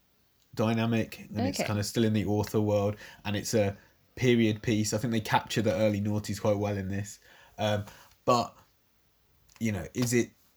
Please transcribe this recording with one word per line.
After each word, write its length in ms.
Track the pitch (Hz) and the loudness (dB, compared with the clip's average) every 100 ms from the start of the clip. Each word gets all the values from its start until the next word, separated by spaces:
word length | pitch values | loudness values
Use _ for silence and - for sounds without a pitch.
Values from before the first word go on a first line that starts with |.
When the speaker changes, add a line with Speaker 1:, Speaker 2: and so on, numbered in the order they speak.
| _ _ _ _ _ | _ _ _ _ _
Speaker 1:
dynamic, 760 | - 110 113 113 113 - - - | -2 0 2 2 0 -2 -6 -10
and 140 | 104 254 | -4 -2
it's 140 | 277 | -2
Speaker 2:
Okay. 60 | - | -2
Speaker 1:
kind 120 | 104 | -2
of 60 | 101 | -2
still 180 | - | 2
in 80 | 110 | 2
the 120 | 107 92 | 2 0
author 340 | 104 101 113 | 0 0 0
world, 380 | 104 104 101 104 - - | 2 2 0 -2 -10 -10
and 140 | 104 104 | -6 -4
it's 160 | - | 0
a 240 | 117 101 101 - _ _ - | 2 2 -2 -14 _ _ 0
period 460 | 131 120 113 107 | 4 6 4 2
piece. 320 | - 107 107 | 0 0 0
I 40 | 107 | -2
think 140 | 123 | -2
they 80 | 113 | -4
capture 420 | 107 131 - - | 0 -2 0 -2
the 120 | 107 95 | 0 2
early 260 | 107 104 | 2 0
noughties 380 | 101 104 104 101 | -2 -4 -4 -2
quite 160 | 110 101 | 0 0
well 200 | 101 101 | 0 -4
in 120 | 95 | -4
this. 300 | 98 101 - - - - - | -6 -8 -12 -20 -20 -16 -4
Um, 280 | 107 104 104 - - _ - | -2 -2 -4 -14 -20 _ 2
but, 280 | 123 - - _ _ _ _ _ _ _ _ _ - | 2 2 -8 _ _ _ _ _ _ _ _ _ -4
you 120 | 113 | -2
know, 140 | 98 76 | -2 -4
is 200 | - 123 | -4 0
it, 180 | 123 - _ _ | 2 0 _ _